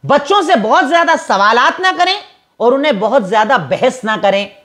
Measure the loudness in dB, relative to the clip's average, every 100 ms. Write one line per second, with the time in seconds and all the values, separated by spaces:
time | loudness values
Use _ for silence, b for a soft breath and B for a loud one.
0 | 0 0 2 0 2 0 2 0 2 0
1 | 2 0 0 0 2 2 0 0 -4 0
2 | -2 -2 -10 _ _ _ 0 0 0 -2
3 | 0 -2 0 -2 0 0 -2 -2 -2 -2
4 | -6 -2 0 0 -4 -14